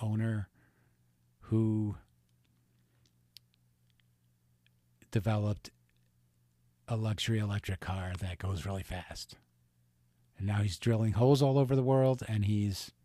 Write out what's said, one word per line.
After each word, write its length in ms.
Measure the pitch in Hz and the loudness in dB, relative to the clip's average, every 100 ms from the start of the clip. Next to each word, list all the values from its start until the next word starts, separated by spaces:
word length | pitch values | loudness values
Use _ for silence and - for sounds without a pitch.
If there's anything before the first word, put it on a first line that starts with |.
owner 460 | 110 107 113 110 98 _ _ _ _ _ _ _ _ _ | -4 -2 -2 -2 -6 _ _ _ _ _ _ _ _ _
who 580 | - 110 110 110 104 - _ _ _ _ _ _ _ _ _ _ _ _ _ - _ _ _ _ _ _ _ _ _ _ _ _ _ _ _ _ _ | -2 2 2 2 -2 -4 _ _ _ _ _ _ _ _ _ _ _ _ _ -20 _ _ _ _ _ _ _ _ _ _ _ _ _ _ _ _ _
developed 600 | 113 110 107 104 104 - _ _ _ _ _ _ _ _ _ _ _ - | -2 0 0 0 -4 -8 _ _ _ _ _ _ _ _ _ _ _ -6
a 80 | 113 | -4
luxury 440 | 110 104 - 110 | -2 -2 0 0
electric 420 | 104 101 - 90 | 0 -2 -4 -6
car 320 | - 95 92 87 | -4 -4 -4 -6
that 180 | 92 85 | -6 -6
goes 280 | 95 90 98 | -6 -4 -4
really 180 | 98 | -6
fast. 520 | - 92 - - - - _ _ _ _ _ _ _ _ _ - | -6 -10 -10 -14 -16 -20 _ _ _ _ _ _ _ _ _ -6
And 100 | 101 | -2
now 100 | 104 | 0
he's 200 | 104 - | 0 0
drilling 360 | 120 110 113 | 0 2 2
holes 280 | 101 127 139 | 4 4 6
all 160 | 139 139 | 4 4
over 160 | 127 135 | 2 2
the 80 | |
world, 400 | 127 135 131 127 - | 4 4 4 2 -2
and 180 | 107 101 | -2 0
he's, 460 | 104 104 92 - _ | 2 0 -2 -10 _